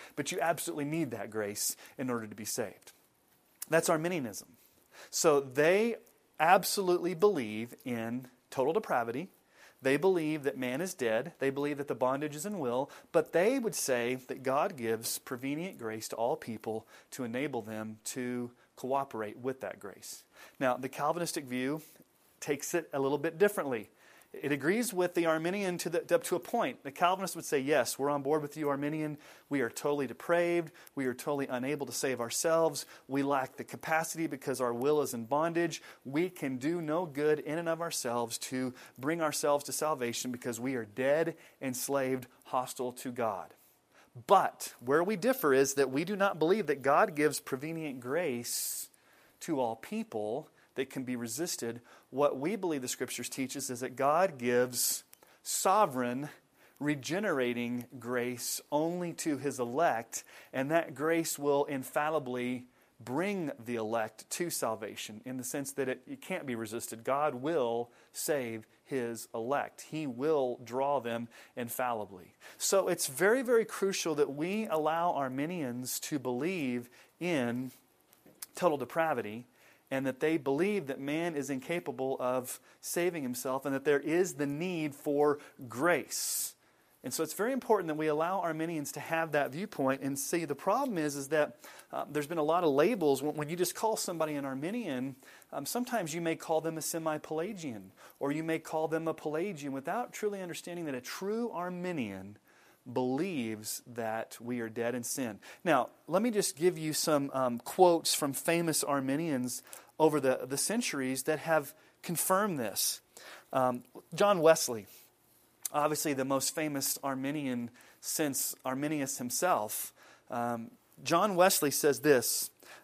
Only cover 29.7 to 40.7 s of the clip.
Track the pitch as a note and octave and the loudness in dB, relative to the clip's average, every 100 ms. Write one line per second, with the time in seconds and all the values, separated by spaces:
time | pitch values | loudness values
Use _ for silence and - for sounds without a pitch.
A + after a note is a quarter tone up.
29.7 | - D3 C#3+ B2+ A#2 - E3+ E3+ F3 D#3+ | -2 -2 0 -2 -4 0 2 4 2 -2
30.7 | - - - C3 B2 - D3 C3+ B2+ C3 | -8 -10 -4 -2 -2 -2 -2 -2 -2 -2
31.7 | D3 C3+ - C#3 A#2+ A#2 - E3+ E3 D#3+ | -2 -4 -2 -2 0 -2 0 4 4 4
32.7 | C#3+ - - - C#3 C#3 C#3+ C3 - A#2+ | 2 -8 -14 -4 0 2 0 0 -6 -10
33.7 | C3+ - D#3+ E3 E3 D#3+ C#3 - B2+ B2 | -10 0 0 0 -2 -4 -4 -4 0 0
34.7 | A#2+ C#3 D3+ C3+ A#2 A2+ C#3+ E3 E3+ E3+ | 0 2 2 2 -4 -2 0 0 0 -2
35.7 | D3 - - C3 D3 F3+ F3+ C#3 B2+ C#3+ | -4 -12 -16 -4 0 -2 -2 -6 -2 -2
36.7 | F3 D#3 D#3+ F3 C#3 D3+ D3+ D3 D#3+ E3 | -2 0 -2 -2 0 2 2 0 -2 0
37.7 | E3 E3+ - B2 A#2+ A#2 - - C3 B2+ | -2 -2 -2 -2 0 0 -4 -4 -4 -4
38.7 | - - - C3+ E3+ D#3 - D3+ C#3+ C#3+ | -6 -14 -6 -2 0 0 2 2 2 0
39.7 | C3 D#3 D3 A#2+ A#2 B2+ B2 B2+ A2+ B2+ | -2 0 0 -2 -2 -4 -6 -6 -4 -2